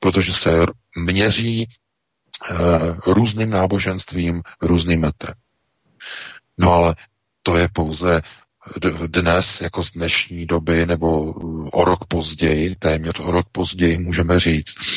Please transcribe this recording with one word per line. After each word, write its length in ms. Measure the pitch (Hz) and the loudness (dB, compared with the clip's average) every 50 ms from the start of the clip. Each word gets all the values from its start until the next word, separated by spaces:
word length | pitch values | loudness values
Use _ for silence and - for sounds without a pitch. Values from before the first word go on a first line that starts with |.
Protože 320 | - 98 85 95 92 - | 0 0 2 2 0 0
se 300 | 90 - - - 82 82 | 0 0 2 2 4 4
r-, 100 | 85 - - _ _ _ - | 2 2 -2 _ _ _ -8
měří, 720 | 85 85 85 92 98 104 113 - - 113 117 113 113 113 117 - _ _ _ _ _ _ _ _ _ _ _ - - - - | -6 -2 0 0 2 2 2 2 0 0 -2 -2 -2 -4 -6 -10 _ _ _ _ _ _ _ _ _ _ _ -16 -14 -10 -6
eh, 40 | 90 87 87 87 85 80 80 85 85 87 - | -2 0 2 2 2 2 2 -2 -4 -4 0
různým 440 | - 95 104 117 110 101 107 110 110 | 2 2 4 2 2 0 -2 -2 0
náboženstvím 920 | 104 92 92 92 101 98 92 98 92 92 - - - 92 85 85 85 85 85 - - - | 0 0 0 2 0 0 -2 -2 -4 -6 -8 -6 -4 -2 -2 -2 -2 -4 -6 -10 -10 -4
různým 380 | - 85 87 85 82 87 85 82 | 0 2 2 2 2 2 0 2
metrem. 340 | 80 73 - - - - - _ _ _ _ _ _ _ _ _ _ _ _ _ - - - - - - - - _ _ - - | 2 0 -2 -4 -10 -14 -14 _ _ _ _ _ _ _ _ _ _ _ _ _ -18 -16 -16 -14 -16 -18 -20 -20 _ _ -2 2
No 140 | 90 92 | 4 6
ale 240 | 87 85 85 85 82 - - _ _ _ _ _ _ _ | 6 6 4 4 2 -2 -8 _ _ _ _ _ _ _
to 140 | - - 87 | -2 0 2
je 120 | 85 87 87 | 2 2 2
pouze 500 | - - 82 78 78 76 90 90 85 80 76 - - - _ _ _ _ - - - - | 0 -2 -2 -2 -2 -2 0 2 2 0 0 -6 -18 -20 _ _ _ _ -20 -16 -10 -4
d-, 120 | - 90 78 82 85 | -4 -2 -2 -2 -6
dnes, 540 | 80 78 90 87 85 87 90 90 - - - | -2 -2 0 2 2 2 0 0 -2 -6 -6
jako 220 | 87 82 - - | -6 -6 -6 -6
z 100 | 85 - | -6 -6
dnešní 540 | - 85 85 82 - - - - 90 85 85 | -6 -6 -4 -2 0 -2 -2 -4 -6 -8 -4
doby, 400 | 80 87 82 80 85 82 82 85 | -2 -2 -2 0 0 2 2 2
nebo 460 | 85 87 78 82 82 80 78 76 80 78 - 85 82 80 80 78 71 | 0 0 0 2 0 2 0 0 -4 -6 -8 -8 -8 -8 -8 -8 -4
o 120 | - - 87 | 2 2 4
rok 200 | 90 90 - - | 4 2 0 -2
později, 720 | - - 85 78 78 - - 82 78 78 76 80 90 92 - | -4 -4 -4 -4 -4 -4 -2 0 0 2 2 0 -2 -4 -2
téměř 420 | - 80 80 80 78 82 - - | -2 0 0 0 -2 -4 -6 -6
o 100 | - 90 | -4 -2
rok 160 | 85 87 87 _ | -2 -2 -2 _
později 460 | - 95 90 85 - 92 90 82 82 87 | -4 -4 -4 -4 0 0 2 2 2 0
můžeme 420 | 87 87 85 85 87 82 90 90 | -2 -2 0 0 2 4 4 4
říct, 340 | 85 82 80 78 80 - - - - - - | 4 2 0 0 -2 -6 -10 -8 -6 -4 -2